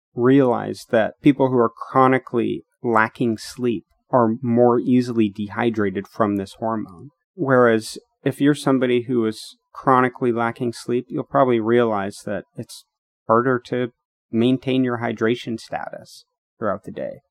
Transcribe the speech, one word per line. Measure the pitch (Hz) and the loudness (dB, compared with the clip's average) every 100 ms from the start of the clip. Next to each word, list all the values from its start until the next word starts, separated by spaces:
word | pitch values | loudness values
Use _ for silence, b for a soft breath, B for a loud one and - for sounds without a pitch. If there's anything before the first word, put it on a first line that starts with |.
| _ | _
realized | 123 123 139 127 110 104 104 - | 0 4 6 4 0 -4 -10 -2
that | 117 104 - | 0 0 0
people | 147 139 131 | 2 2 2
who | 127 | 2
are | 113 | 0
chronically | - - 135 131 131 - 120 107 101 - _ | -2 -2 2 4 2 -2 -2 -2 -4 -10 _
lacking | 123 110 110 - 120 110 | -2 0 0 0 -4 -4
sleep | - - 123 110 - _ - | -8 -6 -4 -4 -8 _ 0
are | 127 113 113 | 2 2 0
more | 120 117 120 120 | 0 4 4 2
easily | - 127 123 113 107 | 2 0 2 0 -2
dehydrated | 101 101 104 117 110 101 98 98 | -2 -10 -4 -4 -2 -4 -4 -8
from | - 107 101 | -2 -2 -2
this | 95 - | -6 -8
hormone. | 113 110 95 85 135 _ _ 190 | -8 -8 -10 -16 -20 _ _ -6
Whereas | 135 127 120 113 - - _ _ | 0 4 4 2 -2 -16 _ _
if | 139 - | -6 0
you're | 143 143 | 0 0
somebody | 143 131 127 123 | 0 0 0 -2
who | 117 120 110 | -2 -2 -2
is | 110 - - _ | -6 -14 -20 _
chronically | - - 127 127 - 123 | -6 2 2 2 -2 -4
lacking | 113 117 117 123 | -2 -4 -4 -8
sleep, | - - 123 - | -8 -6 -6 -6
you'll | 143 | -10
probably | - 143 127 117 | -2 0 2 2
realize | 110 120 117 104 98 - - | 2 2 2 -2 -6 -10 -8
that | 98 - - | -8 -10 -16
it's | 113 - _ _ _ _ - | -16 -18 _ _ _ _ 2
harder | 113 131 123 - | 2 4 -2 -2
to | 123 123 _ _ _ _ | -6 -6 _ _ _ _
maintain | 113 123 131 135 131 | 0 2 2 0 0
your | 127 117 | 0 -2
hydration | 117 110 113 120 131 113 | -4 -2 -2 -2 -6 -10
status | - - - - - - _ _ _ - | -8 -10 -10 -14 -18 -20 _ _ _ -8
throughout | 107 98 | -6 -6
the | - | -10
day. | - 64 - _ | -12 -12 -12 _